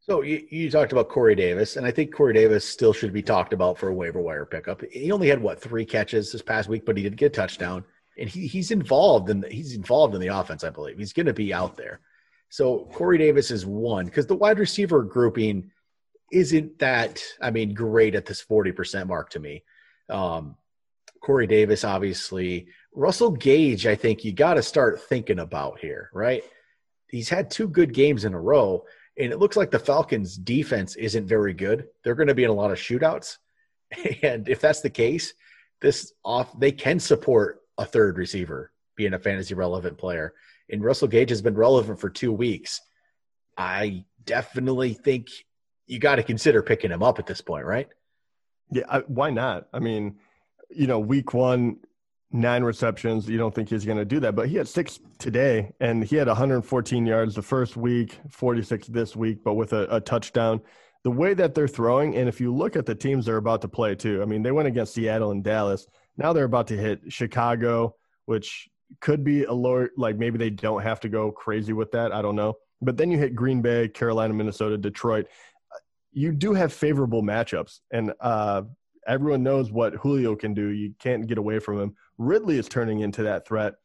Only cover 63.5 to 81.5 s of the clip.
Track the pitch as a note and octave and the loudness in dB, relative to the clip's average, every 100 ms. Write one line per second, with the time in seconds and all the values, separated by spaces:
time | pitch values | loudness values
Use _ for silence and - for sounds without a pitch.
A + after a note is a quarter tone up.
63.5 | A2+ G2+ - A2 G2 A2 G2 G#2 G#2+ A2+ | -2 -2 -2 -2 -2 -2 -2 -2 -2 0
64.5 | C#3+ D3 A#2 G#2+ - A2 A2 G#2+ G2+ G2+ | 0 0 -2 -4 -4 -2 0 0 -2 -2
65.5 | G#2+ G2+ G2 - _ _ - D3 E3 C3 | 0 0 -2 -6 _ _ -4 0 2 2
66.5 | A#2+ A2+ G#2+ G#2+ G2+ - - A#2 B2 A#2+ | 0 0 -2 -2 -4 -8 -8 -4 0 0
67.5 | A#2+ A#2+ A#2 A#2 - _ _ - A2+ - | 0 0 0 -2 -6 _ _ -6 -4 -4
68.5 | - - _ _ - - D3 C#3+ C#3+ A#2 | -16 -18 _ _ -8 -2 0 2 0 0
69.5 | B2 B2+ B2+ B2 - A#2 G#2+ A#2 A2+ A2+ | -2 0 0 0 -2 -4 -2 -2 -2 -4
70.5 | G2+ A2 G#2 G#2+ A2+ A2+ A2 G#2+ G#2+ - | -4 -4 -2 -2 -4 -4 -2 -4 -6 -6
71.5 | A2 G#2 A2 A2 A#2+ A#2 G2+ G#2 G#2 G#2+ | -4 -4 -4 -2 -2 -2 -2 -2 -2 -2
72.5 | A2 _ _ B2+ A#2+ E3 D#3+ C#3 A#2+ B2+ | -4 _ _ -4 0 0 2 0 0 0
73.5 | B2+ A#2+ A#2+ A2+ - A#2 A2 A2 G#2+ G#2+ | 0 2 0 -2 -2 -2 0 0 -2 -4
74.5 | G2+ G#2+ G#2 G2+ G2+ A#2 A2 - _ - | -2 -2 -2 -4 -4 -2 0 -2 _ -20
75.5 | _ _ - _ _ _ C#3 D3+ D3 G3 | _ _ -20 _ _ _ -4 -4 -2 0
76.5 | G3 E3 - D3+ C#3+ B2+ A2+ G#2 G#2+ A#2 | 2 0 0 0 0 0 0 0 0 -2
77.5 | F2 E2 - _ A#2 A2 - B2 A2 G#2 | -4 -6 -14 _ -4 -4 -4 -2 0 0
78.5 | G2+ G#2 C3 _ _ - C3+ D3 C#3 B2+ | -2 -4 -16 _ _ -4 -2 0 0 2
79.5 | C#3 A#2+ A2 A2+ - C#3 C#3 A#2+ G#2+ A2 | 0 0 0 -2 0 0 0 0 -2 -2
80.5 | G#2 G#2 G#2 G#2 - B2+ B2 A2+ A2 G#2+ | -2 -2 -4 -6 -6 -4 -4 -2 -4 -2